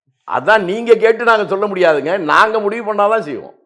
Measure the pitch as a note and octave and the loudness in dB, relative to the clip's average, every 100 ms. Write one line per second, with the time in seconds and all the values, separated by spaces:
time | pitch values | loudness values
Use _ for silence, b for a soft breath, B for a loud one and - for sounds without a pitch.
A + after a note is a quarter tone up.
0 | _ _ - B2+ C#3+ A3 F3+ A3 A#3 G#3 | _ _ -8 -4 2 2 0 -2 2 2
1 | A3 A3+ A#3 A3 F#3 G3 G#3 F#3 E3+ D3 | 2 2 2 2 0 -2 -4 0 2 2
2 | C#3+ G3 D3+ D#3+ A3 A3 G3+ A#3 G#3 G#3 | -2 -4 0 2 2 0 -4 -6 -6 -2
3 | G3+ A3+ D3 G#2+ - _ | 0 0 -4 -12 -14 _